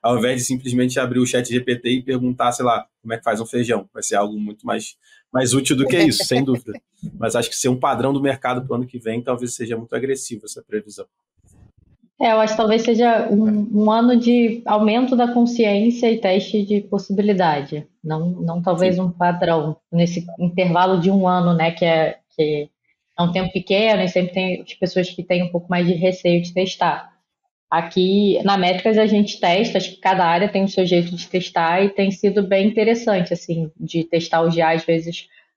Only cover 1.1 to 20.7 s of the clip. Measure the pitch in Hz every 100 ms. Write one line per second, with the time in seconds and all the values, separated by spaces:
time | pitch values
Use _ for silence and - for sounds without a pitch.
1.1 | 123 123 123 120 120 123 120 120 127 127
2.1 | 131 123 123 123 120 123 110 - _ 113
3.1 | 113 - 107 113 123 117 113 92 - -
4.1 | 104 104 107 104 107 123 107 110 - _
5.1 | _ _ 131 127 131 131 135 135 175 160
6.1 | - - 127 135 120 - 104 _ _ -
7.1 | - 113 117 117 - 131 127 143 120 131
8.1 | 139 139 131 123 127 131 120 123 123 113
9.1 | 113 123 120 120 - 117 117 120 117 127
10.1 | 135 - 110 104 - _ 107 104 - -
11.1 | _ _ _ _ _ - _ _ _ _
12.1 | _ 240 220 214 214 220 220 233 220 240
13.1 | 226 240 202 214 214 208 208 214 220 240
14.1 | 247 233 240 233 226 - 214 214 226 254
15.1 | 254 240 240 240 233 214 202 226 240 240
16.1 | 226 196 190 190 214 196 208 202 202 190
17.1 | 196 208 196 175 147 139 151 - _ 156
18.1 | 156 170 180 170 170 175 170 185 180 185
19.1 | 175 175 175 175 165 151 151 _ 170 170
20.1 | 175 170 - 175 180 180